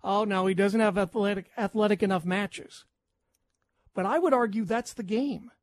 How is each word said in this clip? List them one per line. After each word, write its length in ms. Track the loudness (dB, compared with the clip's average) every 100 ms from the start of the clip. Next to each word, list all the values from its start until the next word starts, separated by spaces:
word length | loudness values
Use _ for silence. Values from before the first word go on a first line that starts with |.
"Oh, 200 | 0 0
no, 240 | 0 0 0
he 60 |
doesn't 260 | 2 2 4
have 180 | 2 2
athletic, 540 | -2 0 0 -2 -6 -6
athletic 440 | -4 2 2 2
enough 220 | 2 0 -2
matches." 600 | -2 -4 -8 -16 -20 _ _ _ _ _ _ _ _ _ _ _
But 140 | -6 -2
I 100 | 2
would 160 | 4
argue 320 | 4 2 -2 -2
that's 280 | -4 -4
the 100 | -12
game 480 | -4 -4 -4 -6 -12 _